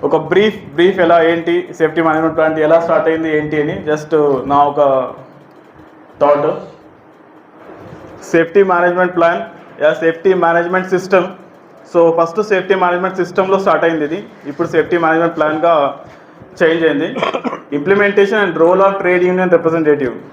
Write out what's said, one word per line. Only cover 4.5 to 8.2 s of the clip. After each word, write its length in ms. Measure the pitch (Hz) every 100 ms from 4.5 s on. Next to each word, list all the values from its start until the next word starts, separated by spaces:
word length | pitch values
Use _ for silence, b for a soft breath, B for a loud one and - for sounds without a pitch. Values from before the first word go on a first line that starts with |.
| 143
ఒక 480 | 143 139 143 131 127 - - - - - - - - - - -
థాట్. 440 | 147 147 151 151 - - - - - - - - _ - - - - - - -